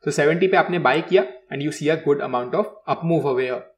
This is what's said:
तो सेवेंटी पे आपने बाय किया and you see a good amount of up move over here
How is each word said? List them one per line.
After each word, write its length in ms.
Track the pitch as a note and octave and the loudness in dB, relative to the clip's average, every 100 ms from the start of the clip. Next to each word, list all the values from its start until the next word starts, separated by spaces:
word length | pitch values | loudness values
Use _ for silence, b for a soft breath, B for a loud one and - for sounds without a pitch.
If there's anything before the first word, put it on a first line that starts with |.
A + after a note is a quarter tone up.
तो 80 | - | -4
सेवेंटी 360 | C#3 D3 E3+ F#3 | 0 0 2 2
पे 100 | F#3+ | 2
आपने 220 | D#3+ F3 | 2 0
बाय 220 | E3 E3 | 2 2
किया 240 | - F#3 F#4+ - _ | 2 2 2 -8 _
and 120 | C#3 D3 | -6 -6
you 100 | D3 | -2
see 120 | D3 | -2
a 80 | D#3+ D3+ | 0 2
good 100 | C#3+ | 0
amount 320 | C3 B2 B2 | 0 -4 -2
of 140 | D#3 G#3+ - - | -4 -4 -8 -6
up 180 | C#3 E3 | -4 0
move 140 | E3 C#3 | 0 0
over 160 | B2+ | -2
here 180 | B2+ A#2+ - | -2 -6 -10